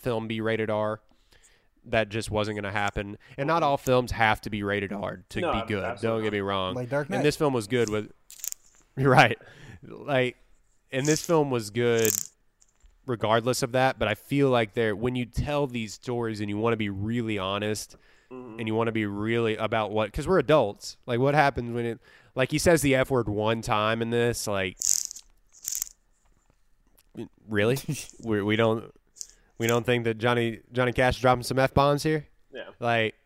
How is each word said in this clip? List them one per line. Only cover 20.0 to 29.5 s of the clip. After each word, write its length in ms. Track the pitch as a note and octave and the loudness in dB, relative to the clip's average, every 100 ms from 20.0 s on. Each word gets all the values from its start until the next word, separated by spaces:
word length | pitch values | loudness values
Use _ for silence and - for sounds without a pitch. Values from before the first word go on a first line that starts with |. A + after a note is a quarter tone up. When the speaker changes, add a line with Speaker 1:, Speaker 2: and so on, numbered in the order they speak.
| G#2+ | -2
Speaker 1:
'cause 160 | D#3 D3 | -2 0
we're 100 | F#3 | 2
adults. 600 | B2 D#3 G#2 G#2+ - - - | 4 4 2 -4 -14 -14 -4
Like, 120 | A#2+ | 0
what 160 | C3+ | 2
happens 380 | D3 C#3+ C3 A#2+ | 4 4 2 -4
when 140 | A#2+ A#2 | -4 -4
it, 120 | A2+ _ - _ | -6 _ -20 _
like, 160 | C3+ C3 | -2 0
he 80 | D3+ | 2
says 240 | F3+ D#3+ | 4 6
the 120 | C#3+ | 6
F 160 | C3 C3 | 2 2
word 160 | C3 G#2 | 0 0
one 360 | G2+ G#2+ A2+ | 0 0 0
time 400 | A2 G#2+ G#2+ A2+ | 0 0 2 0
in 80 | A2+ | 0
this, 360 | A#2 A#2+ A2+ - | 2 2 0 -2
like, 300 | G2+ F#2+ - - - - - - _ _ - - - - - _ _ _ _ _ _ _ _ _ _ _ G#2+ A#2 _ G2+ | -2 -2 0 0 0 -2 -12 -20 _ _ -16 -8 -8 -8 -14 _ _ _ _ _ _ _ _ _ _ _ -16 -16 _ -4
really? 300 | G#2+ G#2+ C3+ - C#3+ | 2 2 2 -4 -8
Speaker 3:
<laughs> 220 | - - | -10 -10
Speaker 1:
We, 200 | A2+ G#2 | -2 0
we 140 | G2+ G#2+ | 2 4
don't, 360 | A2+ A2+ G2 - _ - - - _ | 4 2 -4 -18 _ -18 -18 -20 _